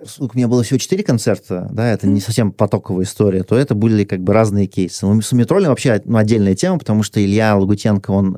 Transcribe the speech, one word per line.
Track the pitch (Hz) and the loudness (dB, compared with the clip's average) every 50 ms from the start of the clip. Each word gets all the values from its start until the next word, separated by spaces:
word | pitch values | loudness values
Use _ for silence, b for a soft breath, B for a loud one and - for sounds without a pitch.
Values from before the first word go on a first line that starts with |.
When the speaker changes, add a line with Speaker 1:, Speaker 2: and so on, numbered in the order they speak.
| - | -12
Speaker 1:
с-, | - - - | -18 -12 -8
у | 139 120 - | -8 -6 -2
меня | 127 123 | 0 0
было | 113 123 123 117 | 2 2 0 0
всего | - 135 127 | 0 -2 -2
четыре | - - - 190 208 | -2 -2 -4 -2 0
концерта, | - 123 110 - 120 98 - - - 95 90 92 98 | 0 -2 0 0 -2 -2 -2 -4 -6 -8 -6 -6 -6
да, | - 107 113 120 | -4 -2 -2 0
это | 107 98 - | 0 0 0
не | 98 101 | 0 0
Speaker 2:
Мгм. | 101 | 0
Speaker 1:
совсем | - - 110 - 113 98 | -2 -2 -2 0 -2 -2
потоковая | - - 107 101 - 101 - - 95 90 92 | 0 -2 -2 0 0 -2 -4 -4 -4 -4 -4
история, | - - - 107 101 92 92 90 | -4 -2 0 0 2 2 0 0
то | - 107 | 0 0
это | 123 143 - 113 | 0 2 0 0
были | 104 110 113 110 104 98 | 0 2 2 2 2 0
как | 101 101 92 | 0 -4 -4
бы | 92 95 101 | 0 2 2
разные | 110 113 104 98 101 98 | 4 2 2 2 0 -2
кейсы. | 92 - 98 92 85 - - - | -2 -2 -4 -4 -4 -4 -4 -2
Ну, | 98 104 110 | 0 0 0
с | 107 - | 0 0
Мумитролем | 131 120 120 - 160 202 196 151 | 0 0 2 2 2 2 2 2
вообще, | - - - 139 110 101 - | 0 0 0 0 0 -2 -2
ну, | - 117 | 0 0
отдельная | 110 107 104 117 110 101 98 95 | 2 2 2 2 2 2 2 0
тема, | - - 185 185 151 | 0 0 0 -2 -2
потому | - - 107 107 107 | -2 -2 0 0 0
что | - - 110 101 | 0 0 0 0
Илья | 98 101 110 110 110 104 | 2 2 2 2 2 2
Лагутенко, | 101 95 92 104 98 - 110 104 95 - - | 2 2 0 0 0 0 0 0 0 -2 -2
он, | 98 98 98 95 92 | 0 0 0 0 -2